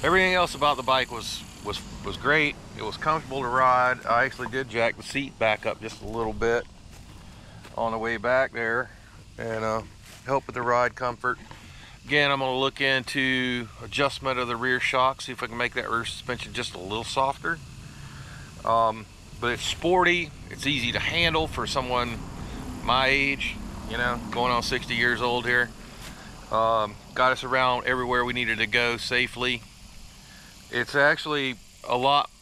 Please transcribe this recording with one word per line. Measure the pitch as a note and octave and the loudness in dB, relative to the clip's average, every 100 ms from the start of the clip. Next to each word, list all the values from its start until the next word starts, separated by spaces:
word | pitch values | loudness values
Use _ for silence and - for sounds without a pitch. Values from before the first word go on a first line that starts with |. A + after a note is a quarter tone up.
Everything | D3 F#3 F#3 | 6 6 6
else | F#3 F3 | 4 2
about | D3 D3 C3 | 2 2 2
the | |
bike | A#2+ C3 B2 | 2 2 2
was, | A#2+ - - - - | -4 -6 -8 -10 -10
was, | G2+ G2+ - - | -8 -8 -8 -10
was | G2+ F#2+ | -8 -2
great. | C3 D#3 D3 - - A2 | 4 4 4 -2 -14 -8
It | |
was | G#2+ - | -8 -2
comfortable | D#3 D#3+ C3 C#3 | 0 0 0 -4
to | B2 | 0
ride. | B2+ C3 B2+ B2+ B2 - | 6 6 8 4 2 2
I | A#2 | 4
actually | C3 B2 A#2+ | 4 0 -4
did | C3 B2+ | -4 -2
jack | A#2 A2+ G#2+ | 0 0 0
the | |
seat | G#2+ C3+ C#3 - | -6 -4 -6 0
back | A2+ G#2+ A2+ | 2 2 -2
up | - | -4
just | A2 - | -8 -10
a | G#2 | -6
little | A2+ A2+ | -2 -2
bit | G#2 A#2 A#2 - - - - - - - - - - - - | 0 2 2 0 -16 -20 -20 -18 -18 -18 -18 -18 -18 -12 -4
on | A2+ | -2
the | A2+ | 0
way | A2+ A2+ | -2 -2
back | A#2 B2+ C3 | 2 2 2
there | A#2+ A2+ A#2 B2 - - - - - | 0 0 0 -2 -10 -20 -20 -20 -10
and, | A2+ A2+ | -6 -2
uh, | A2 A2 G2+ - - - - | -2 -2 -4 -16 -20 -16 -2
help | C3+ - | -2 -2
with | |
the | A#2+ | -4
ride | A#2+ A#2+ B2 | 2 4 2
comfort. | - B2+ A#2 B2 A#2+ - - - - - - - | 0 -4 -2 -4 -4 -8 -18 -16 -18 -18 -18 0
Again, | D3 C#3+ | 2 4
I'm | C#3 | 2
gonna | C3+ B2+ | 2 2
look | C3+ - | 0 2
into | C#3 C3+ A#2 C#3+ C3 B2+ B2+ B2 A2+ - | 2 2 0 0 2 2 0 -2 -6 -12
adjustment | A2+ A2+ C#3 - C#3 B2+ | -8 0 0 0 -2 0
of | B2 | 0
the | A#2+ | 0
rear | B2+ B2+ | 2 2
shock, | - C3 C3 C3+ | 2 4 2 2
see | - | -10
if | B2 | -6
I | A#2+ | -6
can | A#2 | -2
make | A#2+ | -2
that | B2 G2+ | -2 -2
rear | A#2 | -2
suspension | A2+ - - A#2+ - | -2 -8 -6 -6 -6
just | - A#2+ | -6 -6
a | F2 | -8
little | F#2 G#2+ | -4 -4
softer. | A#2 - C3+ C#3 - E3 - - - - - - - - - - | -2 2 2 0 -4 -6 -8 -16 -16 -14 -14 -14 -14 -14 -14 -6
Um, | - A#2 A2+ A2 G2+ - - - | 2 4 4 2 -8 -16 -16 -4
but | A#2+ | -2
it's | A#2 | -2
sporty, | - - E3+ F#3 F3 F3 D#3 - - | -4 0 4 6 6 4 -2 -10 -14
it's | - C3+ | -4 -2
easy | C#3+ A#2+ | 0 0
to | G2+ | 0
handle | - E3 E3+ D#3+ D#3 | 0 2 2 2 0
for | - A2 | -2 -2
someone | C#3 B2+ B2 A#2+ A2+ - - - - - - | -2 0 0 0 -4 -8 -10 -10 -10 -10 -6
my | - B2+ C3 | 2 4 6
age, | C#3 C#3 C#3 - - - - - | 4 2 0 -4 -6 -10 -10 -8
you | A#2 | -2
know, | B2 A#2+ A2+ | 0 0 -4
going | A#2 B2 | 0 2
on | A#2+ | 2
sixty | A2 B2+ A#2+ | 2 -2 0
years | A#2 A#2+ A#2 | 2 2 4
old | A#2+ A#2+ | 2 0
here. | A#2+ B2 A#2+ - - - - - - - - | 2 2 2 -4 -16 -14 -14 -14 -16 -16 -2
Um, | A2 A2+ A2+ G#2+ G#2 - | 2 4 4 0 -4 -12
got | - B2+ | 2 2
us | B2+ | 2
around | C3 C3 B2+ B2 | 0 2 2 2
everywhere | B2+ B2+ B2 B2 | 0 0 2 2
we | B2 | 2
needed | B2 A#2 A2 | 0 -2 0
to | A2 | 2
go | A#2+ A#2+ A#2 | 2 2 0
safely. | - B2 B2 - B2 A#2+ - - - - - - - - - - - | 0 0 0 -2 -2 -2 -8 -18 -18 -16 -18 -18 -20 -20 -20 -20 -6
It's | B2 A#2 | -4 0
actually | C#3+ C#3+ D#3 D#3 D3 C3+ A#2 - - - | 4 4 4 0 -2 -2 -4 -14 -18 -2
a | A#2+ | 2
lot | C3+ C#3+ - - | 4 4 2 -6